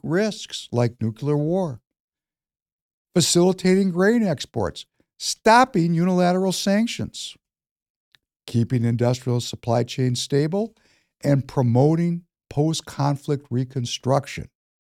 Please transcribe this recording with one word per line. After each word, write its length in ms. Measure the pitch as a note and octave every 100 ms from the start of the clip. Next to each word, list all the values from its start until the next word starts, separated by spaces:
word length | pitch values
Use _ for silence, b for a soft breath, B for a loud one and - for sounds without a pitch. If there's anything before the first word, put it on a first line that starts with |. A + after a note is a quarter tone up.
risks 680 | - E3+ G#3+ G3 - - -
like 300 | A#2+ A#2+ A#2
nuclear 340 | A2 G#2+ C#3 D3
war. 440 | D3+ F3+ F3 A#2+ _ _ _ _ _ _ _ _ _ _ _ _ _
Facilitating 760 | F3+ - F3 F3+ F#3 F#3 F#3 G3
grain 320 | F3 F#3+ A#3+
exports. 640 | G#3 C3+ - A#2 F2+ - - _ _ -
Stopping 760 | - - A3 A#3 B3+ F#3+ E3+
unilateral 580 | E3 F3+ F3+ F3+ F#3 F#3+
sanctions. 800 | F3+ - G3+ A#3 - - - - - _ _ _ _ _ _ _ _ _ _ -
Keeping 380 | A#2 A#2 B2+
industrial 560 | A#2 A#2 A#2+ B2 - A#2+
supply 420 | - - - A#2
chains 380 | A#2+ - B2+ A#2+
stable 560 | - C#3 D#3 G3 A3+ _ _ _ _ _
and 240 | C#3+ C#3+ -
promoting 760 | - B2 A#2+ C#3+ E3 E3+ E3+ - _ -
post-conflict 960 | - D#3 D#3+ - - C#3+ C#3+ - C#3+ -
reconstruction. 1000 | A#2+ B2+ C3 A#2+ - A#2+ C#3 - - - _ _ _ _